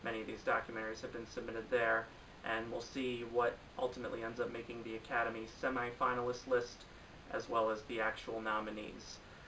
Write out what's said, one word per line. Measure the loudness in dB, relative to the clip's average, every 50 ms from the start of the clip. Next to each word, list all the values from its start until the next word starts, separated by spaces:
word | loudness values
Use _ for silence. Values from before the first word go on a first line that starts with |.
| -2
Many | -2 -2 -2
of | -2
these | -4 -6 -2
documentaries | 2 4 4 4 4 0 -4 -4 -2 -4 -4 -4
have | -6 -6
been | -6 -6 -8
submitted | -6 -6 -6 -6 -4 -6 -6 -2 4
there, | 4 6 6 6 6 4 2 -2 -10 -14 -16 -16 -14 -8 -2
and | 0 0 0 0 0
we'll | -2 -4
see | -4 -4 -2 0 0 0 0 0 -4 2
what | 4 6 6 6 4 0 -10 -10 -2
ultimately | 0 0 0 0 -2 -4 -4 -2 -2 -2
ends | -2 0 0
up | 0 0
making | 0 -4 -4 -4 -6 -6 -4
the | -4 -4
Academy | -6 -4 2 2 2 4 2 0 -2 -6 -6 -6 -2
semifinalist | 0 0 2 2 0 -2 0 2 2 4 4 4 2 0 0 -2 2
list, | 4 4 4 4 2 -6 -12 -14 -16 -16 -16 -16 -16 -16 -16 -10 -4
as | -4 -2 -2 2
well | 4 6 6 6
as | 4 0 -2
the | -4 0 2
actual | 2 2 2 0 -4 -4 -2 -2
nominees. | 0 2 2 2 0 0 -4 -4 -6 -8 -8 -10 -12 -12 -14 -14 -14 -16 -16 -16 -16